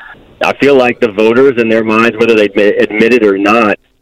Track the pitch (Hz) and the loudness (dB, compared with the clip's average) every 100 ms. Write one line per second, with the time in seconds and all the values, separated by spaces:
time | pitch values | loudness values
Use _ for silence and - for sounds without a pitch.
0 | - - - - 82 - 135 135 123 - | -20 -20 -18 -8 -6 -2 2 2 0 -2
1 | 117 98 110 117 139 117 113 113 110 110 | -4 0 0 2 2 0 0 -2 0 0
2 | 117 110 117 107 104 - 101 123 107 107 | 0 0 0 0 0 0 0 0 -2 0
3 | 113 120 104 98 101 117 107 95 _ _ | 0 2 0 0 0 0 0 -4 _ _